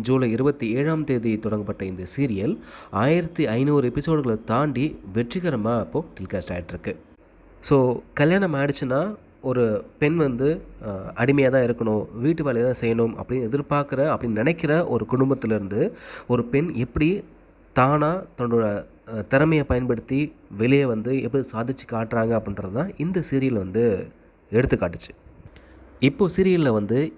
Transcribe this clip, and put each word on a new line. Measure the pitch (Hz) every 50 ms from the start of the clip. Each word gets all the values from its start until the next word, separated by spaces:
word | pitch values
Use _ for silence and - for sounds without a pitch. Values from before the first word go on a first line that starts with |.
ஜூலை | 107 120 131 131 127 113
இருபத்தி | 110 110 127 147 139 - 120 110 113
ஏழாம் | 131 143 160 160 156 147
தேதி | 139 131 120 110 117 107 104
தொடங்கப்பட்ட | - 107 107 104 101 104 101 - 98
இந்த | 95 92 90 90 85 -
சீரியல் | 135 143 127 104 95 101 143 226 - - - - - - -
ஆயிரத்தி | - 98 117 143 165 175 170 160 - - 151
ஐந்நூறு | 113 110 120 139 147 147 143 123 123
எபிசோடுகளை | 120 147 139 165 160 151 135 120 110 107 -
தாண்டி | - 113 135 147 151 131 120 139 156 - - - 98 92
வெற்றிகரமா | 113 120 117 - 190 175 175 135 113 104 113 120 113
இப்போ | 98 - - 151 165 - - -
டெலிகாஸ்ட் | 95 - - 95 - -
ஆயிட்டு | 92 87 85
இருக்கு. | - 90 85 - 110 90 - - - - _ _ _ _ - - - - -
So, | - - 151 139 127 127 120 - - - -
கல்யாணம் | - 147 160 180 202 196 175 147
ஆயிடுச்சுன்னா | 135 139 143 139 - 143 123 131 139 170 208 214 - - - _ _
ஒரு | - 131 127 123 120 110 107 98 - - - -
பெண் | 151 147 165
வந்து, | 170 151 135 120 117 135 147 165 190 - - - - -
அ, | 107 98 95 98 - -
அடிமையா | - 120 135 139 143 135 127
தான் | 131 131 123
இருக்கணும், | 117 120 120 117 110 107 104 92 - -
வீட்டு | 113 120 151 170 165 151
வேலையை | 139 120 113 120 127
தான் | 123 -
செய்யணும் | 120 113 113 117 117 110 104
அப்படின்னு | - 110 - 127 131 120 107
எதிர்பார்க்குற, | 127 139 143 - 143 147 143 - 139 127
அப்படின்னு | 143 156 123 104 123 117 107 107
நினைக்கிற | 123 160 170 170 - 147 151 170 175
ஒரு | - 120 113 107
குடும்பத்திலேருந்து | - 127 127 135 135 135 135 - 110 110 104 98 95 101 110 156 226 - - - - - - -
ஒரு | - 123 117 117
பெண் | 120 - 139 165 175 -
எப்படி | 110 127 - - - 151 160 196 202 - - - - - - _ _ - - -
தானா | 123 127 139 147 151 147 151 175 190 - - -
தன்னோட, | - 123 117 117 117 110 104 104 101 - - - - _ -
அ, | 117 107
திறமையை | 98 - 175 - 151 160 160 151 135
பயன்படுத்தி | - 127 123 127 123 120 113 110 - 131 139 151 147 - - - - 101
வெளியே | 101 113 127 139 139 139
வந்து | 127 113 110 104 123 135 135
எப்படி | 135 120 127 139 123 - -
சாதிச்சு | 110 117 127 131 - - -
காட்டுறாங்க | 120 113 113 110 120 117 113 113 117
அப்படின்றது | 107 107 107 101 - - 95
தான் | 95 127 175 196 -
இந்த | - 151 180 185 185 - -
சீரியல் | 139 135 131 131 120 104 92
வந்து | 92 92 113 120 117 98 90 - - - - - - _ _ _ _
எடுத்துக்காட்டுச்சு. | 98 113 127 - - - - 101 82 - - - - - _ - - - - - - - - - - - - - - -
இப்போ | 131 135 135 - 202 165 -
சீரியல்ல | - 190 190 180 170 151 131
வந்து | 110 107 101 98 113 135 156 156 -